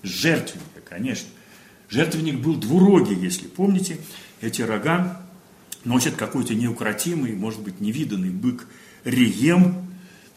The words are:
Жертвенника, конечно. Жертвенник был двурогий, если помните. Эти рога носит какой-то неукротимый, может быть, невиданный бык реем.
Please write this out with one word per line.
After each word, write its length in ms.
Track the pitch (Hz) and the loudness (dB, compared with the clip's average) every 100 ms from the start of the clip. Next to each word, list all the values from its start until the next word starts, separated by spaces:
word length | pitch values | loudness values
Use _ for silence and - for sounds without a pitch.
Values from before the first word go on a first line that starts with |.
Жертвенника, 760 | 98 - 165 165 - - - - | -8 -2 2 2 -2 -12 -18 -20
конечно. 460 | - 87 117 117 - - - - - - - | -16 -8 -6 -6 -8 -20 -20 -20 -20 -20 -6
Жертвенник 500 | 110 160 160 160 131 | 0 0 0 -2 -2
был 160 | 135 143 | -2 -2
двурогий, 600 | 104 175 190 190 - 190 | 2 6 8 8 6 0
если 320 | 180 - - | -2 -4 -10
помните. 520 | - 202 185 185 165 - - - - | -2 2 2 0 -6 -12 -18 -20 -8
Эти 200 | 113 113 | -6 -4
рога 640 | 110 107 156 175 180 - - - - - - - | -2 -2 0 0 0 -6 -18 -20 -20 -20 -20 -10
носит 320 | 120 127 151 - | 0 2 2 -2
какой-то 400 | 107 135 117 110 | -4 -2 -2 0
неукротимый, 800 | 120 - 107 104 170 165 127 | -2 -2 -4 -2 -2 -2 -2
может 280 | 101 110 107 | -4 -6 -6
быть, 180 | 101 92 | -12 -6
невиданный 520 | 104 113 123 101 92 | -4 -4 -4 -2 -2
бык 360 | 90 123 123 - - - - | -2 -2 -4 -12 -20 -20 -10
реем. 840 | 123 127 117 95 143 175 180 - - - - - - | -2 4 4 4 4 6 6 4 -8 -16 -20 -20 -20